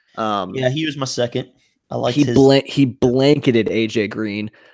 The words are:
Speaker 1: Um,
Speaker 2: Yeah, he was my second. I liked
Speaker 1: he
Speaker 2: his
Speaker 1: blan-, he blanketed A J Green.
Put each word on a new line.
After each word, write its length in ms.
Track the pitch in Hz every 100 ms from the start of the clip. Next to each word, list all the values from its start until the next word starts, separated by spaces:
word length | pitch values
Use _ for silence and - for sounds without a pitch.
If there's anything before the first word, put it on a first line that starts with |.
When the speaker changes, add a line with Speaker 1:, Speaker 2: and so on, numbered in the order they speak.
| _ -
Speaker 1:
Um, 380 | 110 104 92
Speaker 2:
Yeah, 160 | 117 131
he 160 | 143 160
was 100 | 143
my 80 |
second. 460 | 135 - 120 117 101 _ _ _ -
I 60 | 120
liked 200 | 123 123
Speaker 1:
he 80 |
Speaker 2:
his 100 | 135
Speaker 1:
blan-, 300 | 120 135 139
he 220 | - - 135
blanketed 840 | - 131 127 139 147 135 117 101
A 200 | 98 113
J 200 | 113 104
Green. 420 | 107 110 101 107 - _